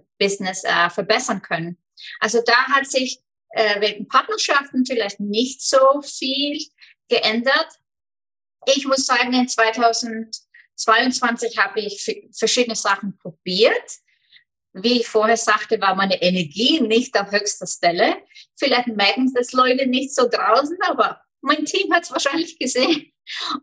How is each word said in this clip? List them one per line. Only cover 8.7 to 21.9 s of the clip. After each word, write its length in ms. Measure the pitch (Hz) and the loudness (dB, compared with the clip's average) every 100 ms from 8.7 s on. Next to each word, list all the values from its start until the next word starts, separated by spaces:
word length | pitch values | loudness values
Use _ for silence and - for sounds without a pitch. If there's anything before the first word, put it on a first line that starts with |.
| 269 269 | 0 0
muss 200 | 269 - | -2 0
sagen, 260 | 240 247 | 0 2
in 160 | 254 247 | 0 0
zweitausendzweiundzwanzig 2000 | - 220 226 233 226 240 220 220 - _ _ _ - - 226 254 247 240 233 226 226 | 0 0 2 2 2 -4 -8 -10 -14 _ _ _ -4 2 4 2 0 -2 -2 -4 -2
habe 220 | 196 214 | -2 -2
ich 260 | 196 - - | -6 -6 -6
f-, 160 | - - - | -6 -10 -4
verschiedene 380 | 220 247 240 220 | 0 0 0 0
Sachen 420 | 208 196 202 - | -2 -2 -4 -10
probiert. 800 | 180 - 180 185 254 453 - - _ _ _ - _ _ _ | -16 -12 -6 2 4 2 -4 -16 _ _ _ -20 _ _ _
Wie 260 | 190 220 247 | -4 0 2
ich 80 | 226 | 2
vorher 300 | 214 214 226 | 2 2 2
sagte, 420 | - 208 - 214 | 2 0 0 0
war 160 | 190 190 | 0 2
meine 260 | 196 180 | 0 2
Energie 580 | 180 180 156 - 254 320 | 0 0 -2 -2 2 2
nicht 380 | 214 226 - 202 | 2 2 2 -2
auf 140 | 202 | 0
höchster 340 | 202 208 - 180 | -2 0 -2 -2
Stelle. 520 | - 175 175 277 381 - - - - | 0 0 2 0 0 -8 -20 -20 -4
Vielleicht 300 | 277 247 240 | 0 0 0
merken 440 | 208 202 240 262 | 0 0 2 0
das 180 | 247 247 | 0 0
Leute 340 | 254 254 254 269 | 2 2 2 0
nicht 280 | 247 277 | -2 -2
so 140 | - 240 | 0 0
draußen, 480 | 214 190 233 294 359 | 2 2 2 2 -4
aber 400 | 370 269 202 - _ _ | -4 0 -2 -2 _ _
mein 240 | 269 302 | -2 -2
Team 280 | 302 381 392 | 0 -2 2